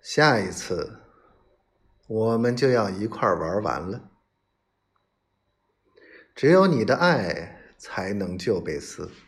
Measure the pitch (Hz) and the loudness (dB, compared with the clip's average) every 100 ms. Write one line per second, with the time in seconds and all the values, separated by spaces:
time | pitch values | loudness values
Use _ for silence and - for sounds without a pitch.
0 | - - 151 120 95 85 - 87 73 - | -4 2 4 4 0 -8 -6 -6 -6 -12
1 | - _ _ _ _ _ _ _ _ _ | -20 _ _ _ _ _ _ _ _ _
2 | _ 110 113 113 120 123 135 123 104 95 | _ -2 0 2 0 2 2 4 2 -2
3 | 110 113 117 87 80 95 98 65 85 107 | -6 -2 0 0 -2 -2 -2 -6 -6 -10
4 | - _ _ _ _ _ _ _ _ _ | -12 _ _ _ _ _ _ _ _ _
5 | _ _ _ _ _ _ _ _ _ _ | _ _ _ _ _ _ _ _ _ _
6 | - - - - 139 185 196 143 107 135 | -20 -20 -20 0 4 6 6 4 0 2
7 | 175 151 92 76 - - - _ - - | 2 2 0 -6 -8 -16 -20 _ -12 -8
8 | 95 101 92 90 123 95 82 76 - - | -6 -4 -6 -6 -2 -2 -2 -8 -10 -14
9 | 76 - | -14 -16